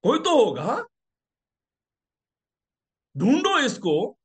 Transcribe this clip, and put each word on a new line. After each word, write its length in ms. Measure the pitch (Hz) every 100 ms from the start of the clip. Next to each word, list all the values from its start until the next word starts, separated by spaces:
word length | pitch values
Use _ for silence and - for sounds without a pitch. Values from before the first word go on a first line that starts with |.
कोई 160 | 196 311
तो 260 | 392 320
होगा, 420 | 208 123 160 311 466 _ _ _ _ _ _ _ _ _ _ _ _ _ _ _ _ _ _ _ _ _ _ 135
ढूंढो 420 | 185 311 381 370
इसको। 600 | 262 - 175 151 208 -